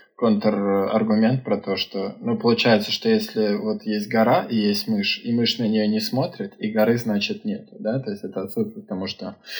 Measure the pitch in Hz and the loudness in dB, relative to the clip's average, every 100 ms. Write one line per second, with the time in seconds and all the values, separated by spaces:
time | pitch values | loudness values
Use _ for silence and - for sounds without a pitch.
0 | _ - 117 107 107 101 101 98 98 110 | _ -2 2 2 2 2 2 2 2 2
1 | 110 107 113 131 110 101 - 95 - 101 | 2 4 4 2 0 -2 -2 -4 -4 -4
2 | 95 - 117 110 110 113 123 110 104 - | -6 -4 -4 0 2 4 4 4 2 -2
3 | 113 110 107 110 107 101 107 104 110 104 | 2 2 0 -2 0 0 -2 -4 -4 -4
4 | 104 117 110 143 - 117 104 104 - 104 | 0 2 4 4 2 0 2 0 0 -2
5 | 101 - 120 117 113 - 113 110 107 107 | 0 -4 -2 0 0 0 0 2 2 0
6 | - 127 131 - 98 - 107 107 107 120 | 0 -2 -2 -4 -10 -6 -4 2 2 2
7 | 113 101 - 104 107 95 - - 104 131 | 0 0 -2 -4 -6 -6 -8 -10 -4 -4
8 | 120 104 98 95 98 - 107 - - - | -4 -6 -6 -6 -6 -4 -4 -6 -10 -8
9 | 190 - - - - - | -8 -8 -12 -14 -14 -12